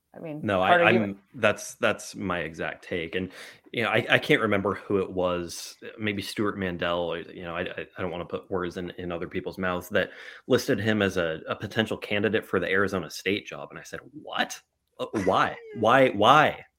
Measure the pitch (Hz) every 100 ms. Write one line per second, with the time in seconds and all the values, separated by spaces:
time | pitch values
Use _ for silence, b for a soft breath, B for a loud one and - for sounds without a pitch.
0 | _ - 160 151 107 95 92 175 139 113
1 | 101 98 _ - 104 104 - - 113 -
2 | - 110 98 87 80 85 80 - - 90
3 | 82 92 92 B B B - 120 104 110
4 | - 127 - 139 110 101 98 92 - 98
5 | - 92 90 87 85 - - - 113 -
6 | 107 98 - - 104 98 92 85 87 87
7 | 85 85 82 92 87 85 90 - 80 -
8 | 90 87 82 92 - 92 87 92 87 -
9 | 90 85 87 95 87 95 92 90 - 101
10 | 87 B B B - 123 - 107 110 107
11 | 98 95 82 80 - 113 104 117 110 98
12 | - 104 107 104 - 95 85 95 98 95
13 | 76 - 92 104 - 76 73 80 - -
14 | - - - - - - _ _ _ -
15 | 127 110 92 120 110 - - 123 107 135
16 | 131 101 110 151 123 - -